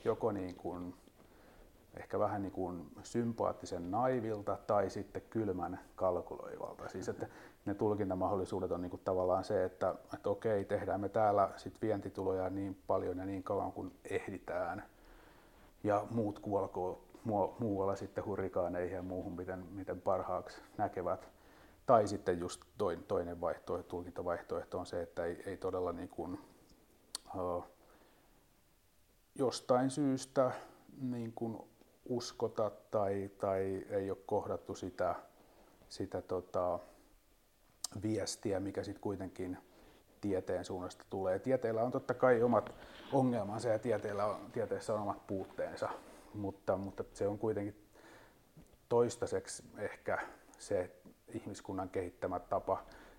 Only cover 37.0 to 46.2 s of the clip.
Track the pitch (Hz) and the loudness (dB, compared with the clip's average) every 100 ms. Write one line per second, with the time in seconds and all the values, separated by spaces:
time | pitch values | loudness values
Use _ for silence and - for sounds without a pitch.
37 | - - _ _ _ _ _ _ - 104 | -20 -20 _ _ _ _ _ _ -10 -4
38 | 107 107 92 - 107 95 98 98 98 98 | -2 0 -2 -4 -2 0 0 -4 -4 -4
39 | 107 95 92 - 92 92 - - - - | -2 -2 -4 -6 -6 -6 -12 -20 -20 -20
40 | _ - 101 92 - 90 85 95 90 - | _ -6 0 0 0 -2 -2 -4 -6 -8
41 | - 98 92 95 127 131 113 113 123 135 | -8 -2 0 2 2 2 4 2 2 0
42 | - 120 127 120 120 110 - - - - | -2 6 8 8 8 6 4 -4 -16 -16
43 | - 135 127 117 98 110 117 107 123 104 | 2 4 6 4 0 0 2 2 2 0
44 | 104 101 104 95 - 120 107 98 - 107 | 0 0 0 0 -4 -4 0 0 0 0
45 | 101 98 - 95 92 - 82 87 - - | 0 -4 -4 -4 -4 -4 -4 -4 -6 -6
46 | - - | -14 -20